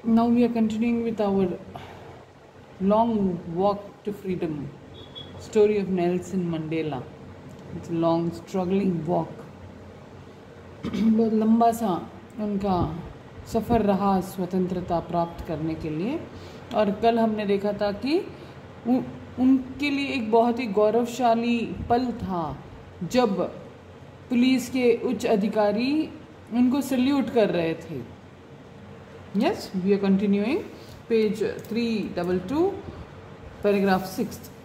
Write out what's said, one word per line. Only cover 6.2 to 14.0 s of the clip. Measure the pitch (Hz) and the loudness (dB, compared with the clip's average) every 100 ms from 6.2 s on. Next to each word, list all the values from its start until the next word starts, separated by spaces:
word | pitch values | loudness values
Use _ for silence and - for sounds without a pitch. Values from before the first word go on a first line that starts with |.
| 180 190 170 | -2 -2 0
Mandela. | 160 156 160 156 131 - - - - - - - 170 | -2 -2 -2 -2 -6 -8 -16 -18 -18 -18 -18 -14 -12
It's | 170 | -6
a | |
long | 170 165 165 170 | 0 2 2 0
struggling | 170 - 190 180 190 196 170 156 | -4 -6 -2 0 2 2 0 0
walk. | 175 160 - - - - - - - - - - - - - - - | -2 -2 -10 -16 -18 -18 -18 -18 -18 -20 -20 -20 -20 -20 -20 -20 -10
<clears throat> | - | -6
बहुत | 190 220 220 226 | 0 4 4 4
लंबा | 220 220 226 233 | 4 4 6 4
सा | 226 220 165 - - - - | 2 -2 -2 -4 -16 -16 -8
उनका | 208 196 202 180 160 165 - - - - - | -4 -2 0 2 0 -4 -10 -16 -18 -18 -4
सफ़र | 226 220 233 | -4 2 4
रहा | 202 190 | 4 4